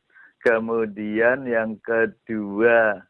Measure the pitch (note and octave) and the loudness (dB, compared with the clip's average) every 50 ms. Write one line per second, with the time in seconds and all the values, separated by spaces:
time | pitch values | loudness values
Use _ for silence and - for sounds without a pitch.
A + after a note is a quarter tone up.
0 | _ _ _ - - _ _ _ - B2 A#2 A2+ A2+ A2+ A2+ A2+ A2+ G#2+ G2+ G#2 | _ _ _ -20 -20 _ _ _ 0 2 2 2 0 -2 -2 -4 -4 -4 -6 -8
1 | G#2+ G#2+ G#2+ A2 A2+ A#2+ B2+ C3+ C3+ B2+ A#2 A2+ A2+ A2+ A2 G2 - - A#2 A2+ | -8 -4 -2 2 2 2 2 0 -2 -2 -2 -2 -2 -4 -6 -10 -6 -2 0 0
2 | A2+ A2 G2 _ _ - A2+ G#2+ G#2 G2+ G2 G2+ A2+ A#2 A#2 A#2 A2+ G#2+ G2+ F2+ | 0 0 -2 _ _ -8 -6 -6 -6 -4 -2 2 4 4 4 4 4 2 0 -4
3 | - | -10